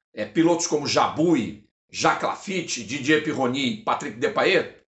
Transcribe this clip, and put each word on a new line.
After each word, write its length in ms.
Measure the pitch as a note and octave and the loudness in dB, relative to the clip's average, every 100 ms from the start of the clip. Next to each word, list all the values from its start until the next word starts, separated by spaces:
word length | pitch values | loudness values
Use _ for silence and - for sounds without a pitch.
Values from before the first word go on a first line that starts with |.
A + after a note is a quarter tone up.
| _ - | _ -8
é, 100 | G#2 | -4
pilotos 420 | - E3 E3 - | 2 4 2 0
como 200 | D3+ C#3 | -2 0
Jabouille, 840 | D3 B2 A2 E3+ D3+ G#2 - - _ _ | 2 2 2 2 2 0 -6 -16 _ _
Jacques 380 | - D#3+ C#3 A2+ | -2 0 0 -2
Laffite, 580 | - - F#3+ D#3+ - G2+ | -6 -6 -6 -6 -8 -6
Didier 380 | C#3 B2+ D3+ | -4 2 2
Pironi 520 | D#3 C#3+ B2+ C3 C3 G#2+ | 2 -2 -2 0 -2 -2
e 100 | - | -2
Patrick 340 | D3 C#3 A2 | -4 -4 -4
Depailler, 640 | B2+ - C3+ F3+ - - _ | -2 0 2 2 0 -8 _